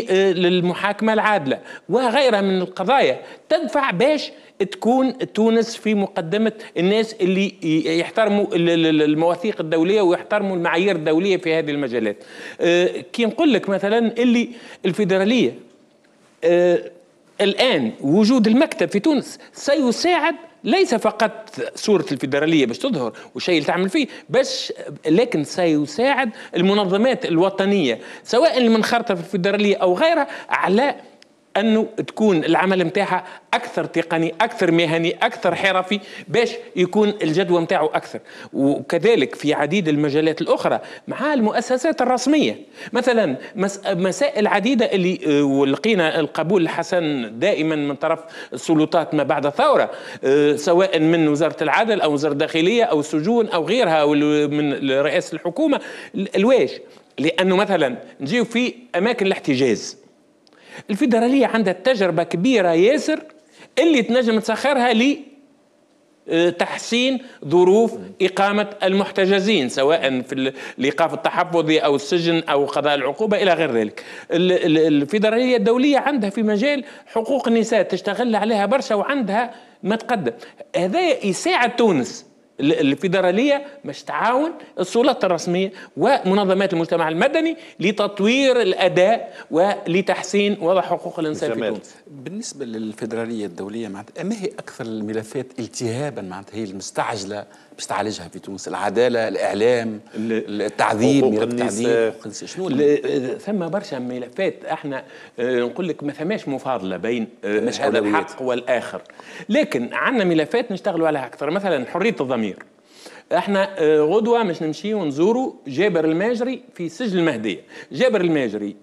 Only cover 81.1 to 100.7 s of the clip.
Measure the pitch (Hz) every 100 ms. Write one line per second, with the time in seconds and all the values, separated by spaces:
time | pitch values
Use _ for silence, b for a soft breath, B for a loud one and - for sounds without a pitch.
81.1 | 262 202 180 330 349 240 240 233 156 117
82.1 | - - _ _ - 139 160 143 139 196
83.1 | 185 185 185 285 277 285 B 151 135 -
84.1 | 147 202 254 311 339 B - 180 233 269
85.1 | 254 190 170 180 175 190 B B - 190
86.1 | 269 185 196 196 190 190 175 165 170 156
87.1 | 160 262 320 320 330 B - 180 214 202
88.1 | 202 202 254 277 247 202 180 185 170 185
89.1 | 226 - B B 151 196 196 175 175 -
90.1 | 180 - 202 202 202 160 190 - 175 180
91.1 | 170 156 151 151 117 110 101 - - -
92.1 | 147 131 196 233 143 127 110 110 107 113
93.1 | 113 113 117 101 87 98 110 110 98 107
94.1 | - 175 226 185 - - - 117 110 104
95.1 | 110 110 139 127 - 110 - 120 117 147
96.1 | 113 98 92 101 107 107 98 92 - 120
97.1 | 113 98 104 - B B - - 101 104
98.1 | 90 85 92 92 98 - 90 101 98 123
99.1 | 120 110 98 104 98 113 123 113 107 -
100.1 | 110 113 110 104 104 104